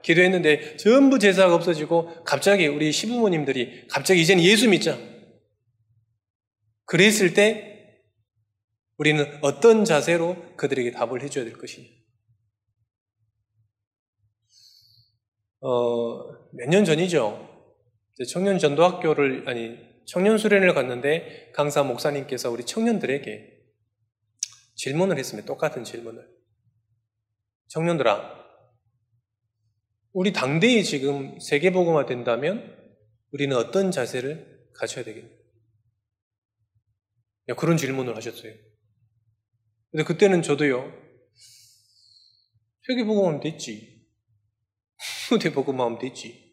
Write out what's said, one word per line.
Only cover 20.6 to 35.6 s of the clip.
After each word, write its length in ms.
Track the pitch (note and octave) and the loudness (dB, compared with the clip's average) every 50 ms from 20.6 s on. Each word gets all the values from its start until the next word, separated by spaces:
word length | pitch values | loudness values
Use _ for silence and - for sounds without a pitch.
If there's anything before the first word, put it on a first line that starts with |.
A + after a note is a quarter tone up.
| F#3+ F3+ - | 4 4 2
갔는데 800 | D3 B2+ B2+ B2 B2 B2+ C#3+ D#3 E3+ E3 - - - - - - | 2 -2 -2 -4 -2 0 0 0 -2 -4 -10 -20 -20 -20 -10 -4
강사 300 | - D3 D3 C#3+ D3+ C#3 | -2 -2 0 2 0 0
목사님께서 680 | C3+ A#2+ - - D#3 C#3+ C#3 C3 C#3 C3 A#2+ - B2 | 0 -2 -2 -2 -4 -4 -4 -6 -8 -8 -6 -6 -6
우리 160 | A#2 A#2 B2 | -6 -6 -8
청년들에게 880 | - - A3+ A3+ A#3+ A3+ F#3 D3 B2 C3 C#3+ - - G#2+ G#2+ - - _ _ _ _ _ _ _ _ _ _ _ _ _ _ _ _ _ _ - - - _ _ _ _ | -8 -4 -2 0 0 0 -2 -2 -4 -4 -6 -6 -10 -14 -16 -18 -20 _ _ _ _ _ _ _ _ _ _ _ _ _ _ _ _ _ _ -12 -12 -12 _ _ _ _
질문을 420 | - - C3 C3+ D#3+ F#3 G3 E3+ | -10 -8 -6 -2 -2 0 0 -2
했습니다. 280 | C3+ B2+ - - G#2 G#2+ | -4 -6 -10 -12 -14 -10
똑같은 380 | - C#3 - - D3+ - C3+ A2+ | -12 -8 -6 -6 -6 -6 -8 -14
질문을. 420 | - - A#2 A#2 A2+ A2 A#2+ - _ _ _ _ _ _ _ _ _ _ _ _ _ _ _ _ _ _ _ _ _ _ _ _ _ _ _ _ _ | -12 -14 -14 -14 -16 -18 -18 -20 _ _ _ _ _ _ _ _ _ _ _ _ _ _ _ _ _ _ _ _ _ _ _ _ _ _ _ _ _
"청년들아, 760 | - D#3 E3 E3+ E3+ D#3+ B2 A2+ G2+ - - - - - - - _ _ _ _ _ _ _ _ _ _ _ _ _ _ _ _ _ _ _ _ _ _ _ _ _ _ _ _ _ _ _ _ _ | -8 -4 -2 -2 -2 0 2 0 0 0 -4 -14 -18 -20 -20 -20 _ _ _ _ _ _ _ _ _ _ _ _ _ _ _ _ _ _ _ _ _ _ _ _ _ _ _ _ _ _ _ _ _
우리 180 | F#3 F#3 G#3 | -2 -2 -2
당대에 500 | - - B2+ C3 D3 E3 F3+ B3 B3+ A3 F3 | -2 -2 -4 -2 0 2 4 4 4 2 2
지금 560 | - D3 C#3 C3 C#3 C#3+ C#3 C3+ C3+ - - | 0 -4 -4 -4 -4 -4 -4 -8 -12 -14 -16
세계복음화 680 | - - D3+ C#3+ D#3+ F#3+ F3+ F#3 F3+ E3+ D#3+ D3 C3 | -6 -2 -2 2 2 2 2 2 2 2 2 0 0
된다면 720 | C3 C3 B2 A#2 B2 A#2 A#2 C#3 D#3+ G3+ A#3 - - - - _ _ _ _ _ _ _ _ _ _ | -2 -6 -6 -2 -4 -2 -2 -2 -4 -6 -6 -10 -16 -20 -20 _ _ _ _ _ _ _ _ _ _
우리는 240 | - C#3 C#3+ C#3 C3+ | -6 -6 -4 -2 0
어떤 340 | A#2+ A2+ - - G3 G3 F#3 | -2 -2 0 -2 0 0 0
자세를 800 | F3 C3+ B2 - - B2+ A#2+ C3+ D#3 D#3+ - - - _ _ _ _ | -2 -4 -6 -4 -6 -8 -6 -8 -10 -10 -16 -20 -20 _ _ _ _
갖춰야 280 | - - A2 - C3 A#2+ | -10 -10 -10 -8 -10 -12
되겠냐?" 260 | A2+ G#2+ - - - _ _ _ _ _ _ | -12 -14 -18 -20 -20 _ _ _ _ _ _